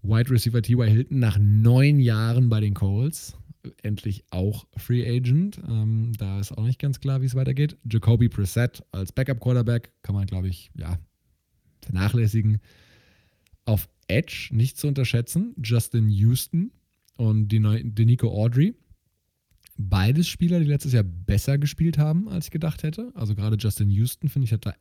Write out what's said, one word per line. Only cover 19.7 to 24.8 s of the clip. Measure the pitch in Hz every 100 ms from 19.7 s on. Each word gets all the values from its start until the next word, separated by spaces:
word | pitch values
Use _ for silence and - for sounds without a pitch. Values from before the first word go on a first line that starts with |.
| -
Beides | 98 95 98 147 175
Spieler, | - 175 175
die | 151
letztes | 143 147
Jahr | 123
besser | 98 87 90 101 - 139
gespielt | 143 - 165 151
haben, | 151 165 214
als | 180
ich | -
gedacht | 165 160 -
hätte. | 156 151 247
Also | 190 107
gerade | 101 107 107
Justin | 107 - 101
Houston, | 101 120 - 151
finde | -
ich, | 127
hat | 110 -
da | -